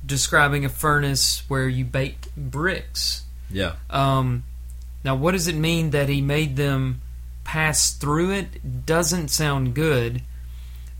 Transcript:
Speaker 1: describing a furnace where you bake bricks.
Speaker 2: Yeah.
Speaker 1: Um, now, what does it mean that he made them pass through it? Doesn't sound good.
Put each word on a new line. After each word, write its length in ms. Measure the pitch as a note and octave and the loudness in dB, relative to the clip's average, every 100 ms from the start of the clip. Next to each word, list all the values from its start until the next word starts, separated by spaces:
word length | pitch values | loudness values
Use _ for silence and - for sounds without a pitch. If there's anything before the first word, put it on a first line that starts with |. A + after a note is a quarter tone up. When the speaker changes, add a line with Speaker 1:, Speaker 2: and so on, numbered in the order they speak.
| C3+ | -4
Speaker 1:
describing 580 | C#3 - E3 C#3+ C#3+ | 0 4 6 6 4
a 60 | C3+ | 0
furnace 760 | B2+ D#3 D3 C#3 C3 - - - | 0 2 4 4 2 2 0 -2
where 180 | C3+ C3 | 0 2
you 160 | B2+ | 0
bake 440 | B2 C3 C3+ - - D3+ | 0 0 -2 -4 -10 -8
bricks. 840 | C3+ C3+ F3+ - - - - - - - - | -6 -2 -2 -2 -4 -4 -2 -4 -8 -12 -6
Speaker 2:
Yeah. 240 | G2 F2 - - | -2 -2 -4 -4
Speaker 1:
Um, 540 | C#3 C3+ C3+ B2+ B2 - - - - - - | 2 4 4 2 0 -4 -10 -12 -12 -12 -6
now, 120 | C3+ C3 | -2 2
what 160 | D#3+ | 2
does 160 | F#3+ E3+ | 2 0
it 60 | D#3 | 0
mean 340 | D#3+ E3 D#3+ | 2 2 2
that 180 | C#3+ C#3 | 2 2
he 140 | C#3 | 2
made 340 | C#3 D3+ D3+ C3 | 2 2 2 0
them 460 | C#3+ C3+ C3 B2 - - - - | 2 2 0 -4 -8 -12 -12 -12
pass 480 | - D#3 D#3 - - | -6 0 0 2 0
through 400 | - C#3 D3+ F3+ | 0 0 2 2
it? 540 | G3 F3+ - C3+ B2 - | 0 -4 -8 -8 -4 2
Doesn't 440 | D#3+ D#3+ F3+ D3 | 2 4 0 0
sound 440 | - D3+ C#3 B2+ | 0 2 2 0
good. 480 | B2 D#3+ B2+ A#2 B2 - - - - - - - | 2 4 4 2 -2 -6 -10 -12 -12 -12 -12 -12